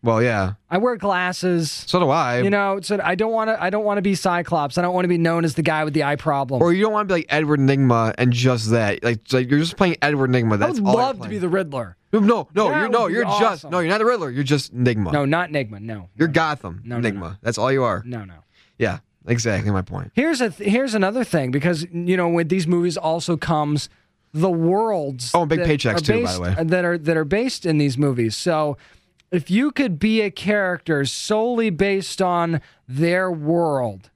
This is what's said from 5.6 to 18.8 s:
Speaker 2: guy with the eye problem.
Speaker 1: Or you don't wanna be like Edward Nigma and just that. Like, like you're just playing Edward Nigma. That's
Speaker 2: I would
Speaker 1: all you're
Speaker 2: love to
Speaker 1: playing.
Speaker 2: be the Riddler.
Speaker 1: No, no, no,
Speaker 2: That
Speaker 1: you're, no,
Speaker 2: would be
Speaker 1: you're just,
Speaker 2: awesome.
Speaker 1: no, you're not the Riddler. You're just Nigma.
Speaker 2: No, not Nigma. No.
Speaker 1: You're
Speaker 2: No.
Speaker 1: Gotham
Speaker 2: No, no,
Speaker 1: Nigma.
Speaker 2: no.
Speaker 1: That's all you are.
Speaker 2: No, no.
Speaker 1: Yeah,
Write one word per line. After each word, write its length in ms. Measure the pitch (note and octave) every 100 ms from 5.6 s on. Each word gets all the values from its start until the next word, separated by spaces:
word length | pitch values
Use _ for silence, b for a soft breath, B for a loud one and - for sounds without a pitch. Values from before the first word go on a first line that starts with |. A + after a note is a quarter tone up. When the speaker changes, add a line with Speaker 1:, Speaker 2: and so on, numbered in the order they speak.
Speaker 2:
guy 220 | D#3+ D#3
with 100 | D#3
the 100 | D3+
eye 120 | C#3+ D3
problem. 460 | - C#3 B2+ C3
Speaker 1:
Or 120 | E3+
you 80 | F3
don't 80 | G#3+
wanna 120 | G#3+ G3+
be 60 |
like 120 | F3 -
Edward 300 | D3 D3+ D3
Nigma 540 | C3+ C#3 C3 A#2 A2+ -
and 140 | B2
just 380 | A#2+ B2+ B2 A2
that. 320 | A#2 G#2 G2
Like, 160 | A#2+ A2 -
like 180 | C3 B2+
you're 100 | C#3+
just 180 | E3 -
playing 200 | F#3 D#3+
Edward 300 | D3 D3 C3
Nigma. 260 | B2+ A2+ G#2
That's 220 | - -
Speaker 2:
I 20 |
would 60 | G3+
Speaker 1:
all 60 | -
you're 60 |
Speaker 2:
love 120 | C4+ G#3+
to 40 |
Speaker 1:
playing. 100 | -
Speaker 2:
be 60 | G#3+
the 120 | F3+
Riddler. 480 | F#3 E3+ C#3 G2+ - _
Speaker 1:
No, 60 | A3
no, 280 | G3+ A3+ D3+
no, 160 | D#3+ G#3+
Speaker 2:
That 100 | D4+
Speaker 1:
you're, 100 | D4+
no, 120 | A#3
Speaker 2:
would 40 | G3+
be 40 | G3+
Speaker 1:
you're 80 | G#3+
just, 160 | G#3
Speaker 2:
awesome. 280 | A3 E3+ D3+
Speaker 1:
no, 80 | F3+
you're 100 | E3
not 100 | G#3
the 60 | A3
Riddler. 260 | A#3+ D3+
You're 120 | B2+
just 320 | C#3 C#3+ - B2
Nigma. 380 | B2 A2 F#2
Speaker 2:
No, 100 | D3 C#3
not 240 | E3 F3
Nigma. 300 | D3+ A#2 G#2
No. 300 | A2 G#2+ F2+ -
Speaker 1:
You're 100 | E3
Speaker 2:
No. 40 |
Speaker 1:
Gotham 480 | D3+ D#3+ D3 F#2+ F2
Speaker 2:
No, 160 | A2+ A#2+
no, 100 | A#2
Speaker 1:
Nigma. 100 | G2
Speaker 2:
no. 140 | E2+ F#2+
Speaker 1:
That's 160 | A#2 A2
all 140 | A#2+
you 120 | C3+
are. 180 | B2 G2 A#2
Speaker 2:
No, 200 | A#2+ F#2+
no. 80 | E2 _ b b
Speaker 1:
Yeah, 220 | _